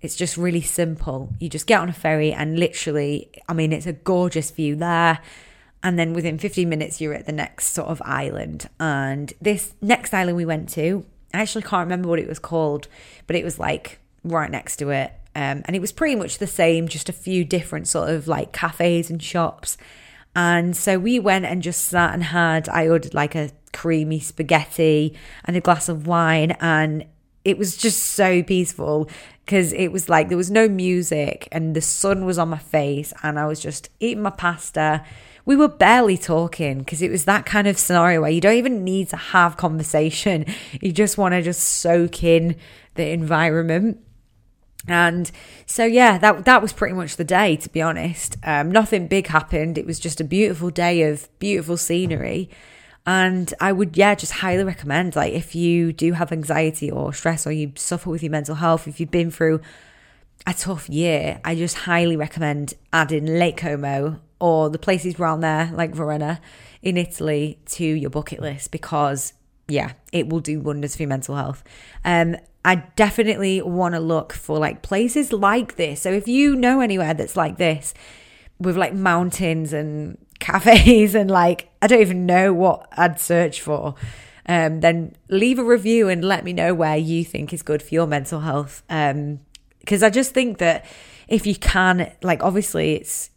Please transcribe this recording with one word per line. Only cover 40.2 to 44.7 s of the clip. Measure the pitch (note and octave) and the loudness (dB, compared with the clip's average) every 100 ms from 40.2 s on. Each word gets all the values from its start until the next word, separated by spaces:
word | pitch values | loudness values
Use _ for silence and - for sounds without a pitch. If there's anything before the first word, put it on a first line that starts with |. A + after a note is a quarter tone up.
| - F3 D#3 G#3 - C3+ | 0 0 -2 -8 -12 -6
You | G3 | -4
just | E3 G#3 - | 2 0 2
wanna | F#3+ F3+ | 2 2
just | E3+ F3 | 0 -2
soak | - - F3 E3+ E3+ - | -2 -2 2 4 2 0
in | E3+ E3 E3 E3 - - _ | 4 4 4 -2 -8 -20 _
the | - D#3 | -6 -4
environment. | E3 D#3+ E3 E3 D#3+ E3 E3 G#3+ A3 - _ _ _ _ _ _ | -2 0 2 2 2 0 0 0 -2 -12 _ _ _ _ _ _